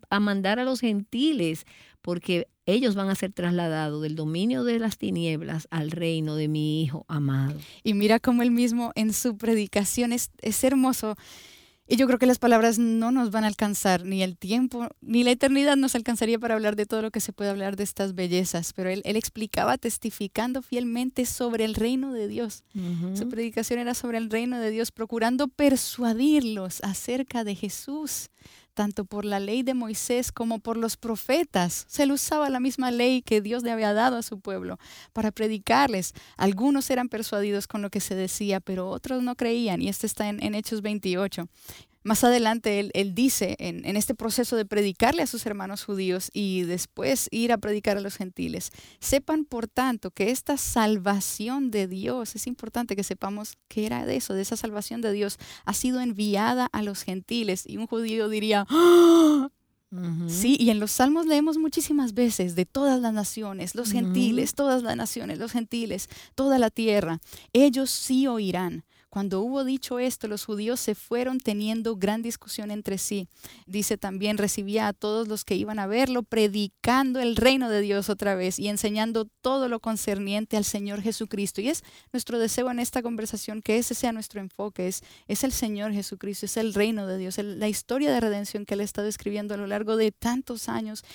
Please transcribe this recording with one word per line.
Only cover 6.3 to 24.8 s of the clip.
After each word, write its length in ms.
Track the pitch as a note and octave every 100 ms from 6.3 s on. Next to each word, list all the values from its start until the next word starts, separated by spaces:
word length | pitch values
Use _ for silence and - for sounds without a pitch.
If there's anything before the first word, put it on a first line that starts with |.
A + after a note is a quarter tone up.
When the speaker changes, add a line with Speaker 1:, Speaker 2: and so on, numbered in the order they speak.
| D3+
Speaker 1:
de 120 | D3+
mi 340 | D#3 D3+ D#3
Hijo 240 | D3 D#3+ -
amado". 500 | D3+ C#3 C3+ C3+ D3 - -
Speaker 2:
Y 120 | A3
mira 260 | G3+ G#3+ A3+
cómo 220 | C4 A#3+
él 80 | A#3+
mismo 420 | A#3+ A#3+ A#3 A#3 -
en 180 | A3
su 240 | G#3 B3 G#3
predicación 760 | A3+ A3 G3+ G3+ G3 - A#3+
es, 180 | A#3+ - -
es 200 | A3+ G#3
hermoso. 540 | C4 C4+ C4 B3 G#3+ G#3 - - - - - _ -
Y 80 | A#3+
yo 100 | C4
creo 120 | B3
que 80 | B3+
las 120 | B3+
palabras 400 | A#3+ A3+ A#3 A3+
no 320 | A#3 A3+ A#3
nos 220 | C4 A#3
van 100 | A3
a 40 | G#3+
alcanzar, 560 | G3+ G#3 G3 G3 F3+
ni 180 | F3+ F#3+
el 160 | F#3 E3+
tiempo, 500 | F3+ A#3 B3+ A#3+ A#3 -
ni 240 | - A#3
la 80 | B3
eternidad 440 | B3 C4+ C#4 C#4+ C#4
nos 180 | C4+ A#3+
alcanzaría 420 | A3+ A3+ A3+ A3+
para 160 | A#3
hablar 220 | A3 G#3 G#3
de 100 | G#3
todo 160 | A3
lo 80 | A3
que 100 | G#3+
se 120 | -
puede 180 | - G3+
hablar 240 | G3 G3 G3
de 60 |
estas 320 | G3+ - G3
bellezas. 580 | F#3 F3+ F3+ F3+ E3+ E3
Pero 160 | - F#3
él, 140 | G3
él 120 | - A3
explicaba 600 | - A3 G#3+ - A3+ C4
testificando 840 | A#3 - A3+ - G3+ - A#3+ C4
fielmente 640 | - A#3+ A#3+ A#3 B3+ - B3
sobre 380 | - A#3+ A3+
el 100 | A3
reino 380 | G#3 A#3 C4 C4+
de 160 | A#3+ G#3
Dios. 340 | G#3+ A3+ - _
Speaker 1:
Ujú. 420 | G3+ F3 E3+ F3+ G3
Speaker 2:
Su 120 | A#3+
predicación 520 | A3+ A#3 A3+ A3+ A#3+
era 140 | A#3+
sobre 240 | B3 A#3+ A3+
el 120 | A3+
reino 280 | A3+ A#3+ B3
de 100 | A3
Dios, 220 | A3